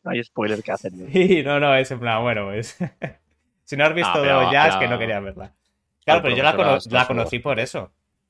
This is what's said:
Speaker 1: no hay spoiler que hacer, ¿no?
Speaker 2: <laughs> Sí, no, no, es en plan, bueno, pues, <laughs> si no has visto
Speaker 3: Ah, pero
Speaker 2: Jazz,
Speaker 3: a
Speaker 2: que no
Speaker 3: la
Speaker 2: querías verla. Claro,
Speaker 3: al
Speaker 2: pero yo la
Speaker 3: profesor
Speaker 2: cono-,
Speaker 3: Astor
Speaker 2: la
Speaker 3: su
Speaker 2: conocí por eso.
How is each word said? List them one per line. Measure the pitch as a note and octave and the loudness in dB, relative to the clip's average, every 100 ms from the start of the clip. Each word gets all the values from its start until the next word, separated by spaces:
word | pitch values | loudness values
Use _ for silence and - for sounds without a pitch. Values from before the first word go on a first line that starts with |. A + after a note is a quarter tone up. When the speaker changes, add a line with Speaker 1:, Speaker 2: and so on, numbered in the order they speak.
Speaker 1:
no | - | -4
hay | A#2 | -8
spoiler | A#2 - G#2+ G#2+ | -6 -4 -4 -4
que | - | -6
hacer, | - F#2+ | -8 -8
¿no? | F2+ F#2 | -14 -2
Speaker 2:
<laughs> | |
Sí, | F#3 F3+ F3 | 2 4 4
no, | C#3 C#3+ | 2 2
no, | C#3+ C3+ | 4 4
es | C3 | 2
en | B2 | -4
plan, | A#2+ A2 | -2 -2
bueno, | A#2+ G#2+ G2 | 0 -2 -4
pues, | G#2+ A2+ - E3+ - D#3+ - | -6 -8 -8 -10 -10 -14 -14
<laughs> | _ _ _ _ | _ _ _ _
si | - C#3 | -8 0
no | D#3 | 2
has | |
visto | E3 F3 | 2 0
Speaker 3:
Ah, | E3+ | 2
pero | C#3 C3+ - | 2 4 4
Speaker 2:
Jazz, | C#3 D#3+ F#3+ | 4 4 2
Speaker 3:
a | |
Speaker 2:
que | A#2+ | 0
no | |
Speaker 3:
la | A#2+ | -2
Speaker 2:
querías | A2+ G2+ | -4 -4
verla. | G2 F#2 G2 _ _ _ _ _ | -8 -14 -18 _ _ _ _ _
Claro, | - E3+ | 0 2
Speaker 3:
al | |
Speaker 2:
pero | C#3+ B2 | 2 2
yo | |
la | D3 | 2
Speaker 3:
profesor | F3 D3+ | 2 2
Speaker 2:
cono-, | C3+ | 2
Speaker 3:
Astor | A#2 | 0
Speaker 2:
la | B2 | 0
Speaker 3:
su | B2 | 2
Speaker 2:
conocí | A#2+ A2+ A#2+ | 0 -2 -4
por | D3 A#2 | -4 -4
eso. | B2 D3+ F#2 _ _ _ | -4 -8 -12 _ _ _